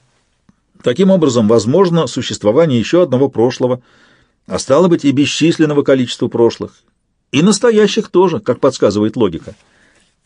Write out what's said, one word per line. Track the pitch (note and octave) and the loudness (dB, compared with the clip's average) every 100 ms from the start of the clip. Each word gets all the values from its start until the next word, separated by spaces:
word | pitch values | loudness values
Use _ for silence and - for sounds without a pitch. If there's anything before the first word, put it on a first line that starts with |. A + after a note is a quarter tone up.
| _ _ _ _ _ _ _ _ | _ _ _ _ _ _ _ _
Таким | C3+ B2 F#3+ | -4 0 2
образом, | F#3+ D3+ A#2 G#2 | 2 2 2 2
возможно | A#2 G#2 E3 F#3 E3 C3+ | 2 2 2 2 0 -2
существование | C3+ - A2 G#2 B2+ E3 A#2+ | -6 -8 -4 0 2 2 0
ещё | G#2 E3+ | 0 0
одного | E3+ B2 C#3 | 2 0 0
прошлого, | A2 B2 - B2+ B2 _ _ _ _ _ _ - | 0 0 0 -4 -4 _ _ _ _ _ _ -10
а | F2+ | -8
стало | - C#3 F3+ | 0 2 2
быть, | E3+ C#3+ | 2 0
и | |
бесчисленного | B2+ C#3 - D#3+ E3 D3+ D3 | 0 -2 0 0 0 0 0
количества | C#3+ C3+ A#2+ - B2 | 0 0 -2 -4 -4
прошлых. | A#2 A#2 - F#2+ _ _ _ _ _ _ | 0 0 0 -12 _ _ _ _ _ _
И | C3 | 0
настоящих | F#3+ G3+ B3 G#3+ G3+ A3+ - | 0 2 2 2 0 -4 -2
тоже, | F3 F#3 C#3 | 0 0 0
как | - A#2+ | -4 -2
подсказывает | C#3 - A#2+ G2 G#2+ B2 | -2 0 0 0 -2 0
логика. | G2+ D#2+ - - _ _ _ _ _ _ | -2 -4 -14 -20 _ _ _ _ _ _